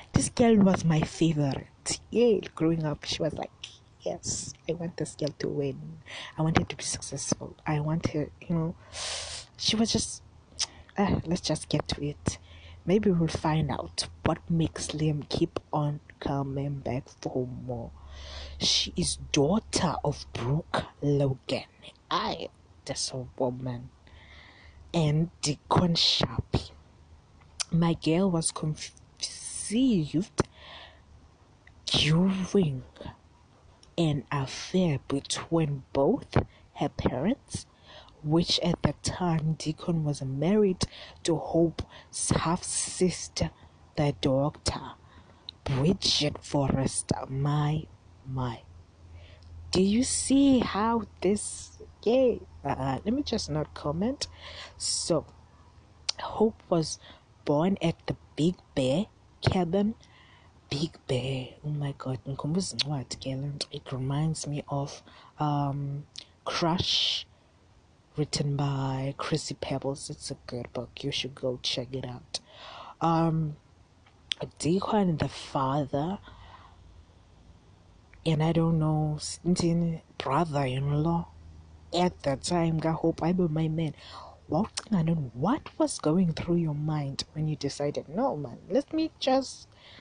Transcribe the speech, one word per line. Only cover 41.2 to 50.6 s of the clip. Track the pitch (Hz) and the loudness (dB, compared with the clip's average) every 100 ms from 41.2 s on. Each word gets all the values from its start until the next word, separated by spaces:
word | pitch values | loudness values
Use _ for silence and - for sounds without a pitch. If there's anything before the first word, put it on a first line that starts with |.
to | - 160 | 0 0
Hope's | - 165 170 - - - - - - | 2 2 2 2 -10 -12 -14 -8 0
half-sister, | - 165 175 - - - - 180 - - - 165 - - - - - | 2 2 0 -2 -4 -4 2 0 0 -8 -4 -4 -4 -20 -20 -10 0
the | 147 139 | 0 2
doctor, | 147 135 143 - - - - - - - - - - - | 2 4 2 0 -6 -4 -10 -16 -20 -20 -20 -20 -20 -12
Bridget | - 135 147 190 - - 147 - | -2 2 2 2 2 2 0 -4
Forrester. | - 143 135 135 135 - - - 135 | -4 0 2 2 0 -2 -2 -4 -2
My, | 135 143 147 147 156 - - - - 135 | -2 0 2 0 -2 -6 -18 -20 -20 -10
my. | 131 123 117 - - - - - - - - - - - | -4 -4 -6 -14 -20 -20 -20 -20 -20 -20 -20 -20 -18 -2
Do | - | 2
you | 190 214 | 4 4
see | 262 - - 269 277 | 2 0 4 6 8
how | 254 | 6